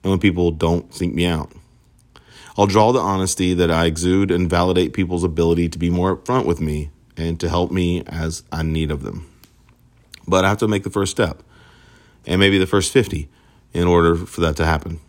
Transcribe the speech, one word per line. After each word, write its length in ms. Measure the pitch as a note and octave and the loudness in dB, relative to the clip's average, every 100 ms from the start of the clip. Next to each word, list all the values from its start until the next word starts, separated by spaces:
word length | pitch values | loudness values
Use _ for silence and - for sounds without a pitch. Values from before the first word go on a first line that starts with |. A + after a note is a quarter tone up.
and 80 | G2 | 0
when 80 | F#2+ | 2
people 320 | G2 F2 F2 | 2 2 0
don't 400 | D#2+ E2 E2+ - | 0 0 0 -4
seek 200 | - F2 | -6 -4
me 120 | - F2 | -2 -2
out. 260 | D#2+ D2 - _ _ _ _ _ - _ - - - | -2 -6 -14 _ _ _ _ _ -20 _ -20 -14 0
I'll 100 | G2+ | 2
draw 260 | G2 A2 | 4 4
the 80 | B2+ | 2
honesty 520 | F#2 F#2+ F#2+ - F2+ F2+ | 0 0 -2 0 0 2
that 140 | F2 | 2
I 140 | E2 | 4
exude 480 | E2+ D#2+ F2 F#2 G2 | 2 0 0 2 2
and 180 | F2 F2+ | 0 0
validate 440 | F2 F2+ F2+ F2+ | 0 2 2 0
people's 320 | - F2+ F2 F2 | -2 -2 -2 -2
ability 420 | D#2+ E2 E2 E2+ | 0 0 2 0
to 100 | E2 | -2
be 120 | E2+ | -2
more 260 | F2 F#2 F2+ | 0 0 -2
upfront 300 | - B2+ C#2 | -2 -2 0
with 160 | E2 | -2
me 280 | D#2 D2+ D2+ - _ - | -2 -4 -8 -12 _ -8
and 200 | E2 E2 | -6 -4
to 80 | E2+ | -2
help 200 | F2 F2 | -2 -2
me 320 | F#2 F2 F2 - | 0 0 -2 -6
as 360 | D#2+ D#2+ D#2+ - | -6 -6 -8 -10
I 140 | D#2+ | -6
need 280 | D#2+ D#2+ D#2 | -4 -2 -4
of 120 | D2 | -4
them. 260 | - E2+ D#2 _ _ _ _ _ _ _ _ - - | -8 -12 -16 _ _ _ _ _ _ _ _ -20 0
But 200 | F#2 F#2 | 2 2
I 20 | |
have 120 | G#2 | 2
to 80 | A2 | 0
make 140 | G#2 | 0
the 60 | F#2+ | -2
first 220 | G#2 F#2+ | -2 -2
step, 320 | - E2+ - - - - - - - _ _ - | 0 -2 -2 -18 -20 -20 -20 -20 -20 _ _ -4
and 140 | F2+ | 2
maybe 180 | G2 G2 | 4 4
the 80 | F#2 | 2
first 280 | G2+ F2+ | 0 2
fifty, 340 | C3+ A2 D#2 D2 _ _ _ _ | 0 0 -6 -10 _ _ _ _
in 140 | - F2 | -2 2
order 280 | F2 E2 E2 | 4 4 2
for 240 | F2 - | -4 -2
that 160 | E2 D#2+ | -2 0
to 100 | D#2+ | 0
happen. 360 | D#2 F2+ D#2+ | 0 -4 -12